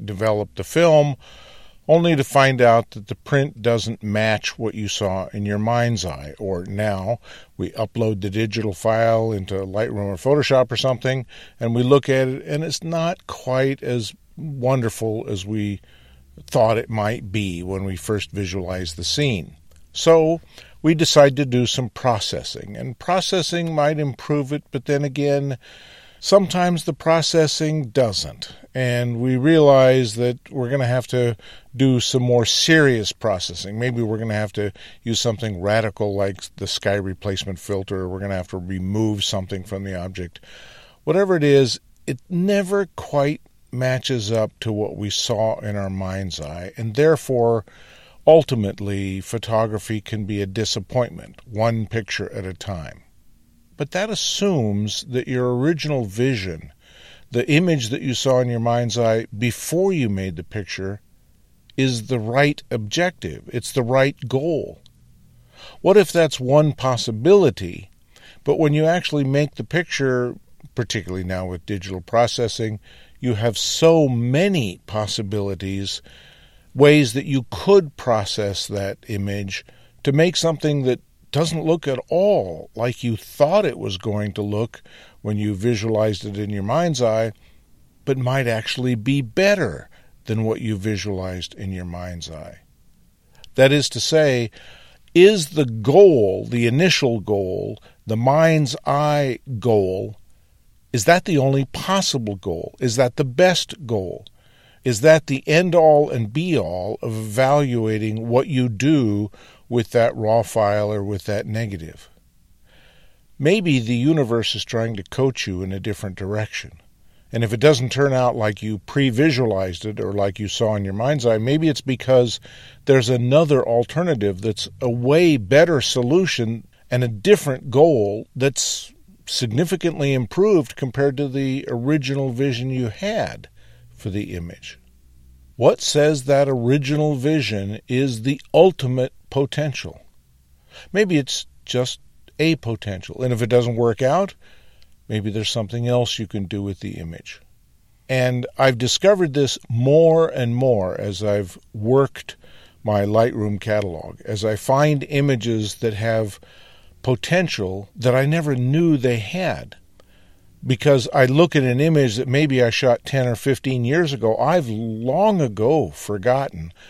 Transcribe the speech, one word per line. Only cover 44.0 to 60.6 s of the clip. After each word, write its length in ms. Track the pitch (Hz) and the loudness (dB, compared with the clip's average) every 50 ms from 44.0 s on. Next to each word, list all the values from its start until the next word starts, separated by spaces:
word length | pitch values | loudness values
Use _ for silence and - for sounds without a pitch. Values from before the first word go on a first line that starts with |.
| - - 131 120 104 104 | -4 -4 -4 -4 -2 -2
up 200 | 113 110 110 - - - | 0 0 0 -2 -4 -6
to 120 | - 113 | -6 -4
what 240 | 107 104 107 - - | -4 -4 -4 -4 -6
we 140 | 101 104 101 | -6 -6 -6
saw 500 | - - - - 117 104 110 - - - | -4 -4 -4 -2 -2 0 0 0 -2 -4
in 160 | 107 107 104 | -6 -6 -6
our 140 | 101 98 95 | -6 -6 -6
mind's 500 | 95 95 95 92 95 98 98 90 82 82 | -6 -6 -6 -6 -6 -6 -6 -8 -8 -10
eye, 320 | 76 73 78 85 90 98 - 120 | -10 -10 -10 -12 -12 -14 -10 -8
and 180 | 113 113 104 | -8 -4 0
therefore, 720 | 143 151 160 156 - - - 131 120 117 117 117 113 - - - - - - - - - - - - - | 2 2 4 2 2 0 -2 0 2 2 2 2 0 -2 -8 -18 -20 -20 -20 -20 -20 -20 -20 -10 0 6
ultimately, 960 | 151 156 165 143 - 131 113 101 98 - - 101 101 101 98 98 98 95 95 | 6 8 8 6 4 -2 -2 -2 -4 -4 -6 -6 -6 -4 -4 -4 -6 -6 -8
photography 800 | - - - 113 - 113 113 110 113 107 110 101 - - 110 107 | -8 -8 -8 -8 -4 -2 0 0 0 0 -4 -6 -6 -6 -8 -8
can 240 | - - 113 107 104 | -8 -8 -8 -6 -6
be 160 | 98 104 101 | -4 -4 -4
a 60 | 101 | -4
disappointment, 1000 | 95 95 113 107 - - 110 95 - - 127 120 - 82 - - - - - - | -4 -4 -4 -4 -4 -4 -6 -8 -4 -2 -2 -2 -4 -6 -14 -18 -18 -20 -20 -18
one 400 | - 107 107 110 117 117 113 107 | -10 -4 -2 0 0 0 -2 -4
picture 460 | - - 113 104 - - - 98 - | -4 -6 -6 -6 -6 -6 -8 -8 -8
at 140 | - 110 92 | -8 -10 -10
a 80 | 95 92 | -10 -12
time. 480 | - - 107 95 82 73 60 - - - _ _ _ _ - - _ _ _ _ _ _ _ _ | -12 -10 -10 -8 -8 -10 -12 -16 -18 -20 _ _ _ _ -20 -20 _ _ _ _ _ _ _ _
But 140 | - 151 - | -10 -8 -6
that 180 | - 180 208 220 | -4 -4 -4 -4
assumes 960 | 202 - - - - - 202 202 180 139 113 107 101 101 107 104 - - - - | -4 -4 -4 -4 -4 0 0 0 2 2 0 0 -2 -2 -2 -4 -6 -8 -8 -6
that 180 | 120 127 - - | -4 -4 -4 -2
your 260 | 127 123 123 123 123 | -2 -2 0 0 0
original 520 | 123 135 160 175 143 147 151 147 131 113 | 0 0 0 0 -2 -2 -4 -4 -4 -4
vision, 640 | 98 92 113 123 135 127 104 95 92 82 78 73 71 - _ _ _ - - - - - - - - | -4 -2 -2 0 0 0 -2 -4 -8 -8 -10 -14 -18 -20 _ _ _ -20 -20 -20 -20 -20 -20 -12 -6
the 160 | - 120 - | -4 -2 0
image 440 | - 147 160 185 175 160 139 113 104 | 2 2 4 4 4 2 0 -2 -4
that 100 | 131 - | -6 -4
you 140 | - 135 120 | -4 -4 -4
saw 260 | - - 135 127 127 | -2 0 2 2 2
in 80 | 127 123 | 2 0
your 100 | 120 117 | -2 -2
mind's 380 | 113 117 120 120 120 113 101 | 0 0 0 0 0 -2 0
eye 300 | 120 117 113 113 113 113 - 110 | 0 2 2 2 0 -2 -6 -6
before 560 | 101 120 120 - - - - 156 175 190 196 | -4 -2 -2 -2 -4 -6 -4 0 0 2 2
you 160 | 190 156 127 107 | 2 0 0 0
made 280 | 101 95 95 95 82 | -2 -2 -4 -6 -6
the 80 | 85 90 | -10 -12
picture, 580 | - - 107 | -10 -10 -10